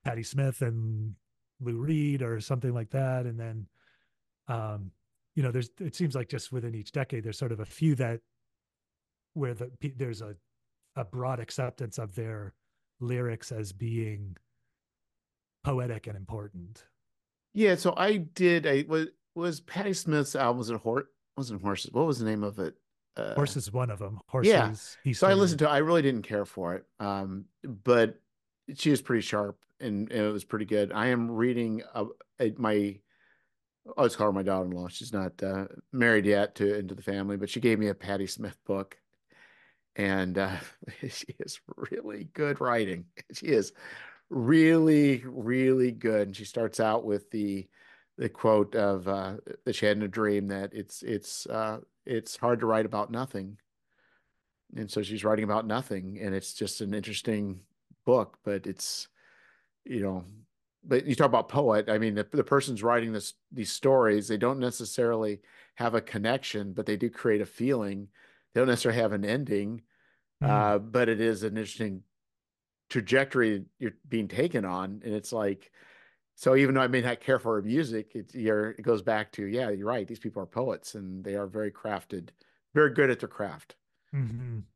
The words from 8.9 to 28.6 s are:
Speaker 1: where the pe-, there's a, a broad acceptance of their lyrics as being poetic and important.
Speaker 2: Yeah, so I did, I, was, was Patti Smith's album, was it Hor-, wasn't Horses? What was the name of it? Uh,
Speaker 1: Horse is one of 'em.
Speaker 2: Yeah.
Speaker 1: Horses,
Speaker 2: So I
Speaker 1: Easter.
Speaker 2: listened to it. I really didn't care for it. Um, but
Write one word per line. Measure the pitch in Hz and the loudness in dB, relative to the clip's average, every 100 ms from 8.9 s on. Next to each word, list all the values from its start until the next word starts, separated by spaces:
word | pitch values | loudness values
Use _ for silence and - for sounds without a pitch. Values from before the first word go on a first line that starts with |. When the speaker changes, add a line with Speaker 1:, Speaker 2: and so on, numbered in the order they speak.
| _ _ _ _ | _ _ _ _
Speaker 1:
where | 160 131 | -6 -4
the | 117 123 127 | -4 -10 -8
pe-, | 143 127 | -10 -6
there's | 127 107 | -6 -6
a, | 107 101 _ _ _ _ _ - | -12 -16 _ _ _ _ _ -10
a | 104 | -8
broad | 123 127 123 | -6 -6 -6
acceptance | 110 - 127 - 120 - | -6 -6 -6 -6 -10 -8
of | 110 95 | -10 -8
their | 113 107 101 _ _ _ _ _ | -8 -8 -12 _ _ _ _ _
lyrics | 120 123 123 113 - | -4 -2 -2 -6 -8
as | 113 104 | -8 -8
being | 95 117 113 110 104 98 87 _ _ _ _ _ _ _ _ _ _ _ _ | -6 -4 -2 -4 -6 -10 -14 _ _ _ _ _ _ _ _ _ _ _ _
poetic | 143 127 123 110 - | -4 -2 -4 -6 -10
and | 98 | -12
important. | 95 110 104 95 87 113 _ _ _ _ _ _ _ | -10 -10 -10 -14 -16 -18 _ _ _ _ _ _ _
Speaker 2:
Yeah, | 202 214 175 | 4 6 6
so | 175 - | 2 2
I | 190 214 | 2 2
did, | 160 - 180 170 151 | -2 4 6 6 4
I, | 139 151 | 2 2
was, | 160 160 _ _ 170 | 0 0 _ _ -4
was | 175 151 | -4 -4
Patti | - 180 202 | -8 -4 -2
Smith's | 185 - 151 139 139 | -2 2 2 2 2
album, | 123 123 | 2 0
was | 113 | -2
it | 113 | -4
Hor-, | 117 123 143 _ _ - | -2 -2 -4 _ _ -10
wasn't | 127 101 | -8 -4
Horses? | 101 98 - | -4 -4 -4
What | 120 160 | 0 0
was | 123 | 0
the | 110 | 0
name | 107 | -2
of | 104 104 | -4 -4
it? | - - _ _ _ - | -6 -8 _ _ _ -8
Uh, | - - | -4 -2
Speaker 1:
Horse | 143 139 | -2 -4
is | 104 | -6
one | 117 123 | -4 -4
of | 101 | -4
'em. | 101 104 - 131 | -8 -10 -4 2
Speaker 2:
Yeah. | 190 190 110 | 6 6 4
Speaker 1:
Horses, | 107 - - 139 | -2 -12 -6 -4
Speaker 2:
So | 120 185 | 4 6
I | |
Speaker 1:
Easter. | |
Speaker 2:
listened | 196 190 151 | 8 6 4
to | 151 | 4
it. | |
I | 147 | 4
really | 156 170 | 6 4
didn't | 139 120 | 4 0
care | - 107 98 | -2 -4 -4
for | - 87 92 | -4 -4 -4
it. | _ _ | _ _
Um, | 104 98 98 95 95 _ | -4 -4 -4 -8 -12 _
but | 139 101 120 120 110 - _ _ _ _ | -12 -6 4 6 6 2 _ _ _ _